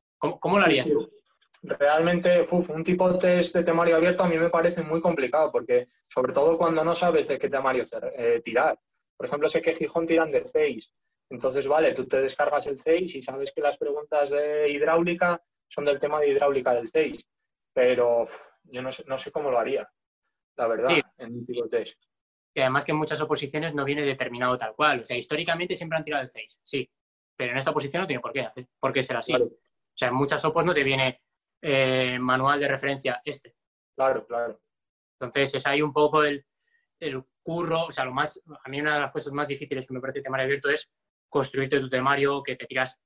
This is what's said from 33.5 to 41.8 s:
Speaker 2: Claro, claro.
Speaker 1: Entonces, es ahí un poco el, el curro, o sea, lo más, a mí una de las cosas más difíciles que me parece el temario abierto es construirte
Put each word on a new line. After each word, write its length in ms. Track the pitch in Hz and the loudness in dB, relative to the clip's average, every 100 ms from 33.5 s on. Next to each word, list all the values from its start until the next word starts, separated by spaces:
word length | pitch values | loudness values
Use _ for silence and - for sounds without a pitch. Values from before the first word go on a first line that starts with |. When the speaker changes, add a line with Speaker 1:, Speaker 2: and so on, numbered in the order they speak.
| _ _ _ _ - | _ _ _ _ -2
Speaker 2:
Claro, 280 | 135 123 - | 0 0 -2
claro. 340 | 120 117 107 _ _ _ _ _ - | -6 -6 -8 _ _ _ _ _ -14
Speaker 1:
Entonces, 360 | 117 139 135 135 | -6 -2 -2 -2
es 100 | 139 | -2
ahí 160 | 143 | 0
un 100 | 151 | 0
poco 300 | 147 147 151 | 2 4 4
el, 220 | 151 143 _ _ _ _ _ - | 2 0 _ _ _ _ _ -12
el 240 | 160 131 131 _ | -8 -8 -12 _
curro, 440 | - 165 175 165 165 | -8 -4 -2 -2 -2
o 60 | |
sea, 120 | 147 | -4
lo 80 | 127 | -4
más, 280 | 131 151 - - 147 | -2 -4 -6 -18 -20
a 40 | 131 | -10
mí 120 | 135 | -6
una 140 | 151 | -2
de 60 | 147 | -2
las 100 | 139 | -2
cosas 200 | 151 143 | -6 -8
más 160 | 143 147 | -6 -4
difíciles 380 | 139 139 135 131 | -6 -6 -8 -8
que 80 | |
me 60 | 127 | -10
parece 180 | 131 139 | -8 -8
el 40 | |
temario 200 | 139 131 | -6 -4
abierto 240 | 131 139 143 | -2 -2 0
es 180 | 156 - _ _ _ _ | -2 -4 _ _ _ _
construirte 520 | 147 131 135 131 143 | -2 -2 -2 0 0